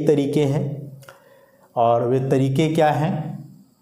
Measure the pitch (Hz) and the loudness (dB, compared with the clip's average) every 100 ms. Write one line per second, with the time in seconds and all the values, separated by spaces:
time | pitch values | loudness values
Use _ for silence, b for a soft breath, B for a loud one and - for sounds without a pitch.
0 | 151 147 139 147 143 139 - - - - | 2 2 2 0 0 0 -4 -6 -12 -18
1 | B B B B B B B - 117 117 | B B B B B B B 0 2 2
2 | 120 131 131 139 135 135 156 156 151 135 | 2 0 0 0 2 0 0 2 2 2
3 | 156 - - - - - - _ | -2 -4 -6 -12 -14 -20 -20 _